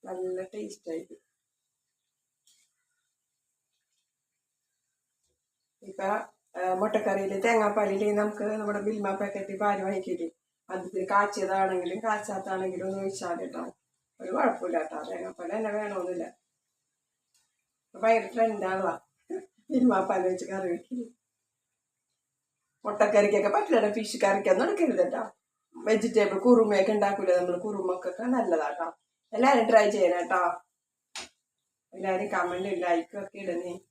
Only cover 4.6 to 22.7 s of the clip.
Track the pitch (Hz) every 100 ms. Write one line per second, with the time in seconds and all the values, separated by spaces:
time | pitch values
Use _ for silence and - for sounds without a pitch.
4.6 | _ _ _ _ _ _ _ _ _ _
5.6 | _ _ 202 190 190 220 - _ _ -
6.6 | 185 185 214 214 208 196 196 196 226 226
7.6 | 208 208 202 196 208 208 208 208 208 214
8.6 | 208 208 202 214 196 190 202 196 196 196
9.6 | 208 196 190 196 185 175 165 _ _ _
10.6 | _ 185 175 185 190 202 208 208 185 190
11.6 | 190 185 175 190 226 208 208 196 190 190
12.6 | 185 180 190 196 190 190 180 170 - 240
13.6 | 247 - _ _ _ _ - 135 247 -
14.6 | 180 165 156 156 - 117 120 - 175 214
15.6 | 220 208 214 196 175 175 165 - _ _
16.6 | _ _ _ _ _ _ _ _ _ _
17.6 | _ _ _ - 220 226 - 240 226 208
18.6 | 185 190 185 - _ _ _ 370 - _
19.6 | _ 262 247 196 190 196 185 175 175 190
20.6 | 185 170 - 247 233 _ _ _ _ _
21.6 | _ _ _ _ _ _ _ _ _ _
22.6 | _